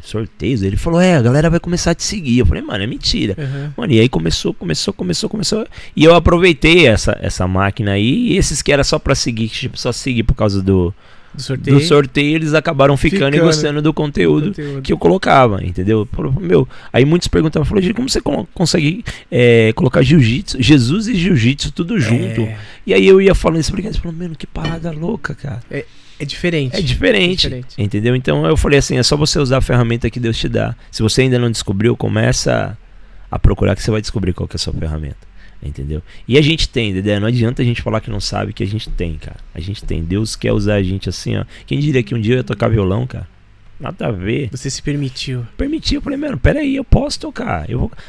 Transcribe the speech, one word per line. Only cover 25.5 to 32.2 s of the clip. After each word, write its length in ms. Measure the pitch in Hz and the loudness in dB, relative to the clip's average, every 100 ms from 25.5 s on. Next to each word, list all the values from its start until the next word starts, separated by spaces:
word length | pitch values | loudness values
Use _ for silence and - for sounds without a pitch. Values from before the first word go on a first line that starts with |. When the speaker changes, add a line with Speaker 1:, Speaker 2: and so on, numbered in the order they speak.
| 120 - | -10 -10
Speaker 2:
É, 160 | 143 - - - - | -12 -12 -18 -20 -12
é 40 | 147 | -10
diferente. 500 | - 175 165 131 139 | -6 -2 -2 -2 -2
Speaker 1:
É 60 | |
diferente, 640 | 147 - - 208 175 185 135 | -2 2 2 4 2 0 -2
Speaker 2:
É 20 | |
diferente. 260 | 127 123 - | -6 -10 -6
Speaker 1:
entendeu? 360 | 104 101 113 | -4 0 0
Então 300 | 127 131 147 | 0 0 0
eu 120 | 160 156 | 2 2
falei 200 | - 139 | 4 4
assim, 200 | - 131 | 2 0
"É 40 | |
só 140 | 120 147 | 2 2
você 220 | 156 165 | 0 0
usar 180 | 135 131 | 0 0
a 60 | |
ferramenta 480 | - 123 117 117 120 | 2 2 2 0 -2
que 100 | 127 | -4
Deus 160 | 117 110 | -4 -2
te 140 | 143 | -2
dá. 260 | 113 110 117 - | -2 -4 -6 -12
Se 120 | - | -2
você 200 | 110 131 | 0 2
ainda 160 | 131 123 | 2 2
não 120 | 120 | 0
descobriu, 460 | 110 - 95 110 117 | -2 -4 0 0 0
começa 800 | 107 104 | -2 0